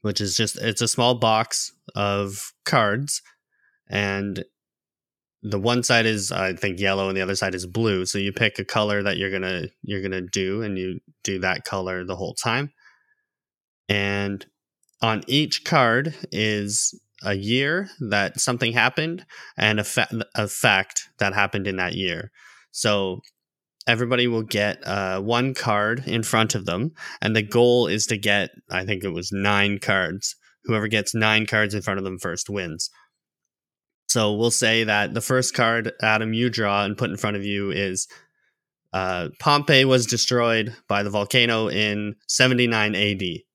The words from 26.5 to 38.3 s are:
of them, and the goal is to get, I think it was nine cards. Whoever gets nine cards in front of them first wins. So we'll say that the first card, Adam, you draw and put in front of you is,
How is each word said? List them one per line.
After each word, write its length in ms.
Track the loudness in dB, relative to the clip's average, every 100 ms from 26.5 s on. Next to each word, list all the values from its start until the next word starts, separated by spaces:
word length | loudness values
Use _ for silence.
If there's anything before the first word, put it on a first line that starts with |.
of 120 | 0 -2
them, 260 | -2 -4 -6 -16 -4
and 140 | 0 0
the 60 |
goal 460 | 2 4 6 6 2
is 180 | 0 -2
to 100 | -2
get, 340 | 0 0 0 -8 _
I 160 | -6 -2
think 180 | -4
it 100 | -2
was 180 | -4 -4
nine 480 | 0 2 4 2 0
cards. 560 | 0 0 0 -4 -8 -10 _ _ -2
Whoever 220 | -2 0
gets 280 | 0 -2 0
nine 300 | 2 2 2
cards 280 | 0 0
in 80 | -2
front 160 | -4 -4
of 60 |
them 160 | -4 -6
first 300 | -6 -6 -6
wins. 400 | -6 -6 -8 -10 _ _ _ _ _ _ _ _ _ _ _ -2
So 260 | 2 2
we'll 160 | 2 2
say 320 | 2 4 4 4
that 280 | 2 0
the 80 | -2
first 320 | 0 0 2
card, 380 | 2 2 2 -2 -2
Adam, 320 | 2 2 0
you 160 | 0 0
draw 340 | 0 0 2
and 140 | 0 -2
put 140 | -4
in 60 | -2
front 200 | -4 -4
of 80 | -4
you 240 | -2 -2
is, 360 | -2 -2 -4 -8 -12 _